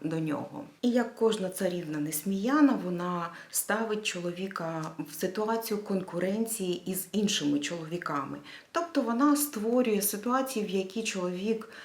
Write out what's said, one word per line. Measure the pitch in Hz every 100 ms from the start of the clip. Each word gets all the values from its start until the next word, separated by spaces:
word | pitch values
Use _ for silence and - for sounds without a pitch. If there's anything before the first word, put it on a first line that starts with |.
до | 156 160
нього. | 156 143 - - - -
І | 247
як | 240 233 -
кожна | 226 202 185
царівна | - 190 175 156 151
несміяна, | 147 160 202 196 214 294 277 214
вона | 180 175 180 175 170 - -
ставить | - - 214 220 214 214
чоловіка | 180 175 175 190 190 165 165 160 160 156
в |
ситуацію | - 185 190 214 226 220 208
конкуренції | 208 190 180 170 185 208 226 - 185 175 -
із | 185 -
іншими | 214 202 - 147 143
чоловіками. | 147 170 156 170 - 143 139 147 - - -
Тобто | 330 339 285
вона | 233 233 294 285
створює | 294 214 214 247 226 202
ситуації, | 190 202 240 175 - 220 202
в |
які | 190 190 226
чоловік, | 220 190 180 180 202 226 - -